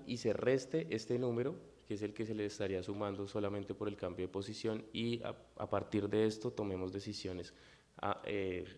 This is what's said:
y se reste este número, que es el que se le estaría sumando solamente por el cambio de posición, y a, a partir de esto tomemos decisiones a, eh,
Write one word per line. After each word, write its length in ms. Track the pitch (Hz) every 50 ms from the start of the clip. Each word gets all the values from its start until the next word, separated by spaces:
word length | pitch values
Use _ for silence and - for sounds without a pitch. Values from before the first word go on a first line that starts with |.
| - -
y 100 | 123 117
se 160 | - 117 101
reste 540 | 101 107 123 131 135 131 - - 160 160 160
este 300 | 107 110 - - 123 123
número, 360 | 127 123 117 117 123 139 175 180 - - - - - -
que 80 | 107
es 60 | 98
el 140 | 107 104 107
que 100 | - 113
se 80 | 107 113
le 120 | 107 104
estaría 360 | 101 - - 104 95 98 92
sumando 460 | 90 - 101 101 104 101 101 98 101 98
solamente 480 | - 107 104 101 101 101 98 101 98
por 140 | - 107 104
el 80 | 101 -
cambio 280 | - 90 90 87 92
de 60 | 90
posición, 540 | - 98 98 104 107 - - 113 110 110 - -
y 300 | - - 117 117 117 117
a, 140 | 113 - 110 - - - - -
a 120 | 107 -
partir 400 | - 98 98 - - 107 98 101
de 160 | 101 107 110
esto 260 | 110 107 - - 123
tomemos 420 | 117 - 107 101 95 92 92 92 95
decisiones 600 | 101 101 110 104 - - 95 92 90 85 - - - - - - - - _ - -
a, 200 | - 101 101 - -
eh, 400 | - 101 101 98 95 90 90 85 90 95